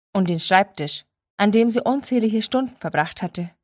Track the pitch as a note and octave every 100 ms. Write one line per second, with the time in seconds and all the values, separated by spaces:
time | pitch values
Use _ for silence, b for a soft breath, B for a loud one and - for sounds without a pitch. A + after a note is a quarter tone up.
0 | _ G3 F3 E3 - F#3+ G3+ - D3 -
1 | - _ _ - G#3 A3 A#3 A#3 - C#4
2 | - B3 A3 A3 - B3+ C4 - D#3+ -
3 | D#3+ - F3 - F3 _